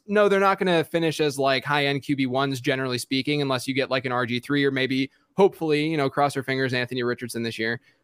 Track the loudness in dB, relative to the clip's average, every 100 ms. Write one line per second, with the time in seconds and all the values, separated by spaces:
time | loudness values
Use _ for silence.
0 | -2 2 4 4 4 2 2 2 2 0
1 | 0 0 -2 0 0 0 0 0 0 -2
2 | -2 -2 0 0 -2 -2 -2 -2 -2 -4
3 | -2 -4 0 -2 0 -2 -2 -2 0 -2
4 | 0 -2 0 -4 0 2 2 0 0 0
5 | -2 _ _ 2 2 2 0 0 0 0
6 | 0 2 0 0 -4 -2 0 -2 -2 -2
7 | -2 -4 -6 -6 -6 -4 -4 -4 -10 _